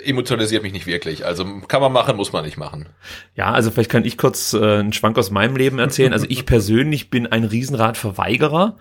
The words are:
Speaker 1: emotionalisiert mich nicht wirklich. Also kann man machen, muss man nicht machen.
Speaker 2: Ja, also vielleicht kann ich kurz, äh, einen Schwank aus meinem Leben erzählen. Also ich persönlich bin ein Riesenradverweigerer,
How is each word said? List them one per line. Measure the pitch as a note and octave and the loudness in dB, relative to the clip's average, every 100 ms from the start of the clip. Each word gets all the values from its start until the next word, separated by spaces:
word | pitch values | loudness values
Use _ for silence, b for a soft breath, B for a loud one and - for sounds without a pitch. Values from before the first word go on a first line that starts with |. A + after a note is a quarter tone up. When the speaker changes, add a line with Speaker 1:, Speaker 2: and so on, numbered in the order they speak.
| - | -2
Speaker 1:
emotionalisiert | B2+ B2 A#2+ G#2+ A2 | -2 0 0 0 0
mich | G2+ | -2
nicht | F#2 E2+ | -8 -4
wirklich. | F2 E2 D#2 E2+ | -4 -4 -6 -4
Also | F2 F#2 G2+ - | -4 -6 -8 -2
kann | C3+ | 0
man | C#3 | 2
machen, | B2+ A2+ A2 | 2 2 0
muss | G2+ | -2
man | F2+ D#2 | -4 -6
nicht | - | -10
machen. | D2 - D#2 _ B B B - | -12 -12 -16 _ B B B -2
Speaker 2:
Ja, | G2 | 0
also | A#2+ A2+ | 2 2
vielleicht | A2+ A2 | 2 2
kann | B2+ A#2+ | 2 0
ich | - | 2
kurz, | C3+ - - | 0 0 -2
äh, | G#2+ | 2
einen | G#2+ G#2 G#2 | 4 4 2
Schwank | - A2 A2+ | 0 0 2
aus | G#2+ | 0
meinem | G2+ A2 C3 | 2 0 2
Leben | C3 C3 | 0 2
erzählen. | B2+ - C3 | -2 2 2
Also | G#2+ - | 2 -2
ich | B2+ - | -4 2
persönlich | A#2+ G2+ A2+ D3 D3 - | 2 4 2 2 -2 -2
bin | B2 A#2 | -2 0
ein | A2+ | -2
Riesenradverweigerer, | A2+ A2+ C3 B2 A2+ A2+ A2 F#2 F#2 B2 D3+ D#3 G#3 - | 0 -2 -4 0 0 -2 -6 -2 -2 0 0 2 0 -2